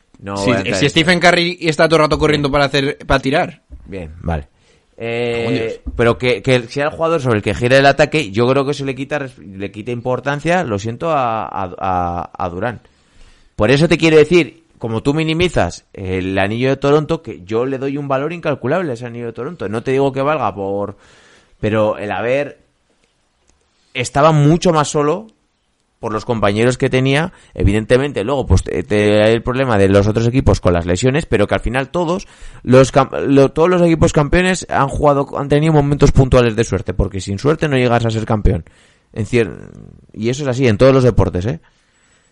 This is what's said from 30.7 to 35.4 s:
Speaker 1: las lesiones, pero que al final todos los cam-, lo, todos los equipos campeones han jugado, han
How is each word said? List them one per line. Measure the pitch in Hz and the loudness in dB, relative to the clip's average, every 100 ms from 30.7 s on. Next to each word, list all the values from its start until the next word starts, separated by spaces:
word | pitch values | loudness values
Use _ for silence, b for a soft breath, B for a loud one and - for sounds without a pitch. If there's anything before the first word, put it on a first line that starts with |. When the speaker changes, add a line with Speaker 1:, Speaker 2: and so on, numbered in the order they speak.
Speaker 1:
las | 87 87 | 0 0
lesiones, | 90 131 135 - | 0 0 0 0
pero | 110 104 | 0 0
que | 98 | -2
al | |
final | 110 127 127 | -2 -4 -4
todos | 170 165 185 - b b b | -4 -2 -4 -8 b b b
los | - 127 131 | 4 6 6
cam-, | 139 135 71 98 | 4 0 -2 2
lo, | 139 135 | 4 4
todos | - 170 | 2 2
los | 180 | 4
equipos | 170 160 165 | 2 2 2
campeones | 156 143 170 185 185 - | 2 2 2 0 -2 -4
han | 87 135 | -2 -2
jugado, | - 147 139 139 | 0 2 2 0
han | - | -6